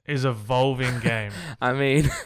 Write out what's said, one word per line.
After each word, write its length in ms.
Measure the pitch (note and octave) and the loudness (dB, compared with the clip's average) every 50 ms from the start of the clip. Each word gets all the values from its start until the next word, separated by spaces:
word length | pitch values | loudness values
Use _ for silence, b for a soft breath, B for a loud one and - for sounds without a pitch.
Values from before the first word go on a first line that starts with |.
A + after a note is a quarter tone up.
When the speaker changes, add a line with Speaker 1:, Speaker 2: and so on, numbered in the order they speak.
| - | -8
Speaker 1:
Is 180 | - D3 C3 C3 | -6 -4 0 0
evolving 760 | C3 A#2+ G#2+ G#2 A2 B2+ B2+ C3 C#3 C3 B2+ C3 B2+ B2 A#2+ | 0 -2 -2 -4 0 2 2 2 2 2 0 -2 -2 -2 0
Speaker 2:
<laughs> 100 | A#2 A#2 | 0 0
Speaker 1:
game. 220 | A2+ A2 G#2+ G2+ G2+ F3 E3+ D#3 A#2 B | 0 0 -4 -6 -8 -10 -10 -12 -8 B
Speaker 2:
I 120 | B2+ B2 | -2 0
mean, 360 | C3 C#3 C#3 C3+ C3+ D3+ D3 C#3 - - - | 0 2 2 4 4 4 4 4 0 0 0